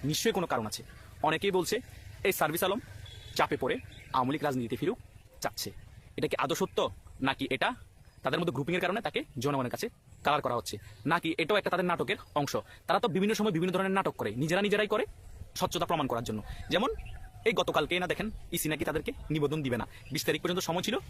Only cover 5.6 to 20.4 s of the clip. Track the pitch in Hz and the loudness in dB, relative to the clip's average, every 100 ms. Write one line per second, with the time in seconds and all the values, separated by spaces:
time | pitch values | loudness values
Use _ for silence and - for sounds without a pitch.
5.6 | - - - - - - 139 - 139 160 | -8 -8 -16 -18 -10 -2 0 2 0 2
6.6 | 190 - 147 - - - 135 135 139 131 | 0 2 0 -2 -18 -2 -2 0 -2 2
7.6 | 220 247 - - - - 131 156 170 127 | 0 0 -12 -20 -20 -6 0 2 2 0
8.6 | 143 175 175 208 175 233 311 - 131 139 | 0 2 2 0 0 -4 -4 -2 0 2
9.6 | 123 - 226 - - - - 147 131 120 | 0 -2 -6 -8 -20 -4 2 2 2 -2
10.6 | - 101 - - 139 170 165 - 165 208 | -4 -10 -12 -8 0 0 0 -2 2 2
11.6 | 190 180 180 170 139 - - 147 143 113 | 4 0 2 0 0 -2 -2 -2 0 -2
12.6 | - - - 180 233 165 202 214 214 165 | -4 -18 0 2 2 2 2 4 2 2
13.6 | 185 180 190 190 170 - 110 110 151 180 | 2 2 2 2 0 -2 -4 0 2 4
14.6 | 202 208 214 214 415 - - - - - | 4 2 2 2 0 -6 -18 -16 -12 -2
15.6 | 185 170 165 165 135 117 117 107 - - | -2 0 0 2 2 0 -2 -4 -6 -12
16.6 | - 165 247 453 - - - - - 196 | 0 2 2 -2 -8 -12 -14 -2 0 2
17.6 | 180 160 147 175 180 156 156 - - 175 | 4 2 2 0 0 -2 -2 -6 -4 -2
18.6 | 156 156 160 156 - 147 - 151 143 156 | 0 0 0 0 -2 -8 -2 2 2 0
19.6 | 135 117 113 - - 131 - 156 | 0 0 -2 -8 -6 -2 0 0